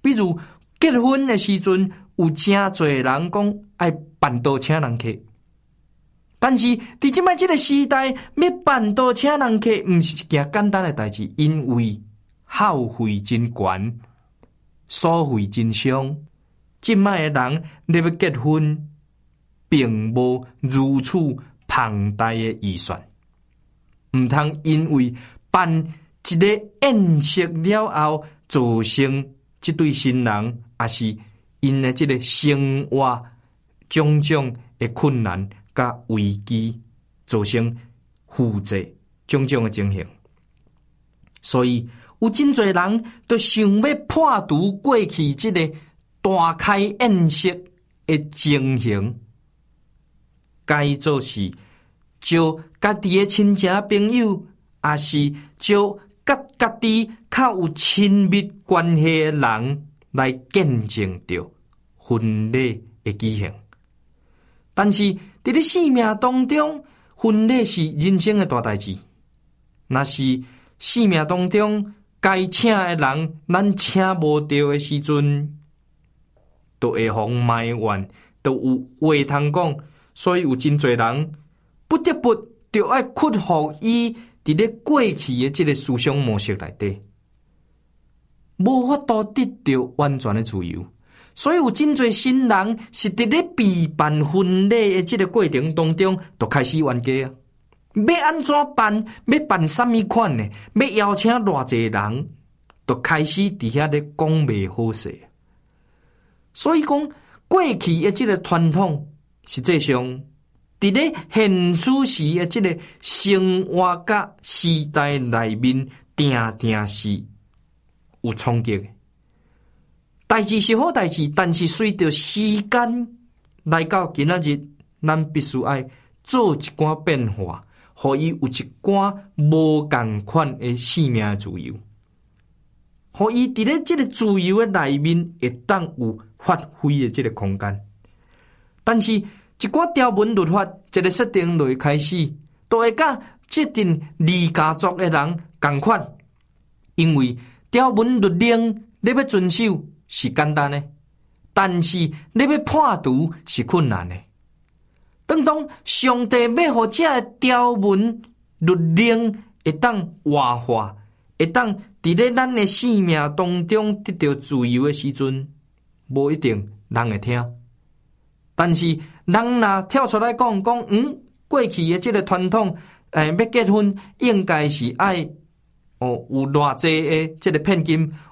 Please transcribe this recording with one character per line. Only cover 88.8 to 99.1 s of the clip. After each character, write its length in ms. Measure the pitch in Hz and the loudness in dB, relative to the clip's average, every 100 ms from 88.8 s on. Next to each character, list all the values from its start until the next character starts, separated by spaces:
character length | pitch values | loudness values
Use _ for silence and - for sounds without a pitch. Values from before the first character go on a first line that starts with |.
| 247 | 2
法 100 | 285 | 0
度 260 | - 220 | 0 -2
得 220 | 208 - 240 - | -2 -2 -4 -4
到 180 | - 131 127 - | -2 0 0 -2
完 200 | 143 135 | -2 -2
全 160 | 120 107 | -2 -2
的 80 | |
自 220 | 117 98 87 | -4 -6 -6
由。 200 | 85 92 _ _ _ - - | -8 -12 _ _ _ -18 -4
所 160 | 285 | 0
以 40 | 349 | 2
有 120 | 262 | 2
真 240 | - 302 | 2 2
侪 160 | 277 240 | 2 2
新 380 | 220 262 262 254 | 2 2 2 2
人 320 | 196 202 226 - | 2 0 -4 -8
是 160 | - 208 | -4 -2
伫 200 | - 233 | 0 0
咧 120 | 311 349 - | 0 0 0
备 280 | 208 175 160 | 2 2 0
办 340 | - 151 151 | 0 0 0
婚 460 | 147 185 180 185 196 | 0 2 2 2 4
礼 260 | 233 208 185 | 4 2 0
的 80 | |
这 140 | 180 233 | 0 -2
个 100 | 185 | 0
过 180 | 226 170 | 2 2
程 260 | 135 156 160 | 0 -2 0
当 180 | 160 | 0
中， 240 | 165 190 185 - - | 2 0 0 -6 -8
就 80 | 113 | -2
开 160 | 143 | 0
始 160 | 127 156 | 0 0
冤 220 | 143 120 | 0 -2
家 240 | 120 131 131 | -2 -2 -4
啊！ 60 | 131 _ _ _ _ _ 214 | -10 _ _ _ _ _ -2
要 300 | 214 349 302 | 0 2 0
安 160 | 330 | -2
怎 140 | 285 294 285 | 0 0 0
办？ 320 | - 214 214 220 | 0 0 0 -4